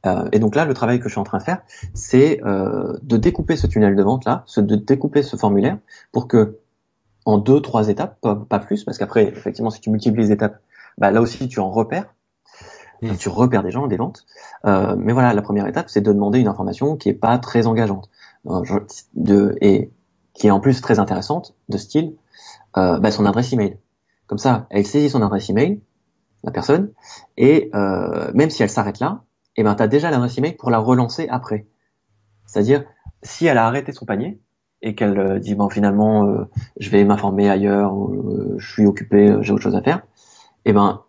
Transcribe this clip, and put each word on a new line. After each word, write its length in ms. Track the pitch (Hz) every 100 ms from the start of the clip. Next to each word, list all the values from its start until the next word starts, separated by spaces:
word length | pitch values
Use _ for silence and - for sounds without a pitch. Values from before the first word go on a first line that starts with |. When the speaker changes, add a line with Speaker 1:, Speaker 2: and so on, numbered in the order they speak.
| 95
Speaker 1:
Euh, 220 | 92 82
et 80 | 107
donc 160 | 110 139
là, 80 |
le 100 | 160
travail 240 | 131 120 123
que 100 | 117
je 60 |
suis 60 | 104
en 40 |
train 140 | 98 110
de 60 |
faire, 180 | - 185 _ - 92
c'est, 460 | - - 127 147 -
euh, 540 | 107 98 95 104 95 -
de 140 | 135 117
découper 380 | 143 170 160 165
ce 120 | -
tunnel 260 | 113 104
de 80 | 98
vente 220 | 98 131
là, 180 | 117 160 -
ce, 140 | -
de 140 | 104
découper 480 | 107 - 135 143 147
ce 140 | 139 107
formulaire 420 | 107 101 120 202 _ - _
pour 160 | - 123
que 320 | 117 107 - _ _ _ _ _ _
en 140 | - 107
deux, 220 | 110 143
trois 280 | 143 117 107
étapes, 320 | 104 160 _
pas, 140 | 117
pas 240 | 104 - 101
plus, 240 | - 208
parce 160 | - -
qu'après, 300 | 98 117 101
effectivement, 420 | - - - 113
si 100 | -
tu 100 | -
multiplies 320 | 107 120 110
les 80 | 107
étapes, 240 | 104 104 - _ - - -
bah, 140 | 101
là 80 | 107
aussi, 260 | 117 - 127
tu 140 | 120
en 100 | 95
repères. 420 | 104 113 165 202 _ _ _ _ - - - - _
Speaker 2:
Hmm. 140 | 113 95
Speaker 1:
Tu 120 | 101
repères 340 | 87 123 113
des 80 | 92
gens, 160 | 107 139
des 100 | 98
ventes. 300 | 139 - _ - - - 104
Euh, 300 | 95 95 98
mais 140 | 95
voilà, 200 | 120 123
la 100 | 104
première 260 | 101 104 101
étape, 200 | - 170
c'est 120 | 104
de 120 | 104
demander 280 | 101 101 123
une 80 | 110
information 480 | 98 95 - 139 151
qui 120 | 101
est 60 |
pas 240 | - 113 123
très 300 | 123 120 117
engageante. 420 | 113 110 98 - _ - _ 73
Euh, 180 | 90
je, 100 | 85 98 - - _
de, 420 | - - 101 101 -
et 320 | 101 95 - _ _ _ _
qui 140 | _ 104
est 20 |
en 80 | 98
plus 220 | 131 127
très 180 | - 110
intéressante, 560 | 98 95 95 160 - _ -
de 100 | 101
style, 380 | - 151 165 - _ _ - - _ -
euh, 220 | 92 82
bah, 140 | 104
son 120 | -
adresse 280 | 104 110 123
email. 260 | 127 101 - _ _ _ _ _
Comme 120 | 104
ça, 280 | 135 117 -
elle 140 | 101
saisit 260 | 101 143 147
son 120 | 131
adresse 260 | 104 98 -
email, 320 | 98 156 208 _ _ _ _ _ _
la 80 | -
personne, 400 | 120 127 156 208 _ - - _ -
et, 340 | 131 156 - 104
euh, 560 | 98 92 92 82 82
même 160 | 120 156
si 140 | 156
elle 60 | 104
s'arrête 280 | - 101 -
là, 240 | 139 214 _ _ _
eh 80 | -
ben, 140 | 107 104
t'as 100 | 110
déjà 240 | 139 165
l'adresse 280 | 135 123 123
email 160 | 147 175
pour 140 | 123
la 80 | 117
relancer 500 | 110 127 120 - 160
après. 360 | 127 - 107 104 _ _ _ _ _ _ _ _
C'est-à-dire, 380 | - 107 139 139 _ - _
si 240 | - - 165
elle 120 | 127
a 80 | 113
arrêté 260 | 135 131
son 140 | - 113
panier, 340 | 101 147 208 _ _ _ _
et 120 | 110 107
qu'elle, 200 | 107 98
euh, 200 | 98 98
dit, « 160 | 104 104
Bon, 120 | 101
finalement, 580 | - 101 101 107 107 101
euh, 220 | - - - - -
je 100 | 101
vais 140 | 104
m'informer 440 | 101 101 101 98 101
ailleurs, 460 | 95 101 101 101
ou, 360 | 98 98 101 101
euh, 220 | 101 - 98
je 140 | -
suis 120 | -
occupée, 460 | 104 101 104 101 104
euh, 100 | 104
j'ai 120 | 104
autre 100 | 101
chose 140 | 101 98
à 40 |
faire », 200 | - 175 - _ _ _ _ _
eh 80 | -
ben 300 | 104 101 -